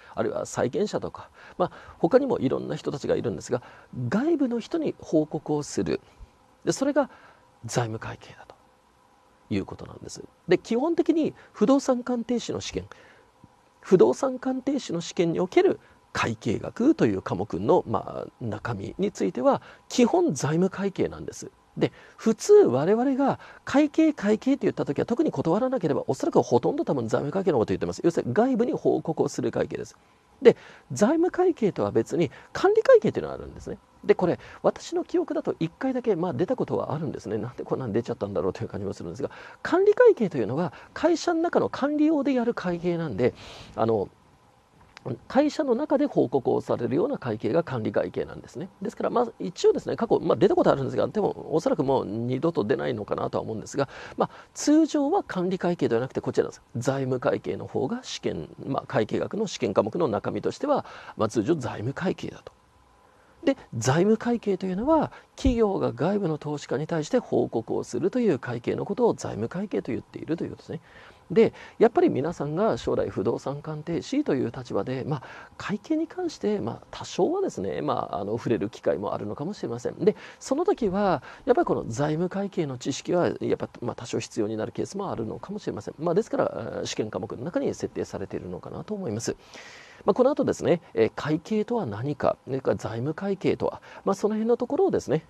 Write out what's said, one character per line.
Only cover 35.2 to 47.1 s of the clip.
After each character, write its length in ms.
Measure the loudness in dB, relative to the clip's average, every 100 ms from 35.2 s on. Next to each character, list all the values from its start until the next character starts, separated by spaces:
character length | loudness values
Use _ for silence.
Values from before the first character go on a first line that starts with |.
| -2
だ 100 | -4
と 120 | -4 -2
一 120 | -4 -2
回 160 | -4
だ 80 | -2
け、 140 | 0 0
ま 140 | 0
あ、 40 |
出 120 | -2 -2
た 100 | -2
こ 100 | 0
と 120 | -2
は 160 | -2
あ 40 | -4
る 100 | -4
ん 40 |
で 80 | -6
す 80 | -6
ね。 100 | -4
な 120 | -6
ん 60 | -8
で 80 |
こ 120 | -6 -4
ん 40 |
な 80 | -2
ん 40 |
出 100 | -2
ち 60 | -2
ゃ 40 |
っ 20 | -4
た 120 | -4
ん 60 |
だ 80 | -2
ろ 80 | -2
う 40 |
と 100 | -2
い 20 | -6
う 40 |
感 100 | -6
じ 60 | -6
も 80 |
す 100 | -8
る 60 | -10
ん 20 |
で 60 | -6
す 60 |
が、 80 | -8 -8 -20 -10
管 240 | 0 2 4
理 80 |
会 220 | 8 8 8
計 140 | 2
と 80 | 0
い 60 |
う 40 | 0
の 80 | 0
は 160 | -2 -6 -16
会 240 | -2 2 2
社 160 | 2
の 80 | 0
中 180 | 2 2
の 100 | 0
管 280 | 0 -2 2
理 80 | 4
用 180 | 4
で 100 | 2
や 120 | 2 0
る 80 |
会 260 | -2 -2 -2
計 180 | -2 -2
な 100 | -2
ん 100 | 2
で、 160 | 2 2 -14 -18 -12 0
あ 100 | 2
の、 240 | 2 0 _ _ _ _ _ _ _ _ -14 -10 -10 -2
会 220 | 2 2
社 120 | 2
の 100 | 0
中 240 | 0 2 2
で 80 | 2
報 220 | 2 2
告 240 | 2 2
を 80 | 0
さ 160 | 0 -2
れ 120 | 0
る 80 | 0
よ 100 |
う 20 |
な 100 | 0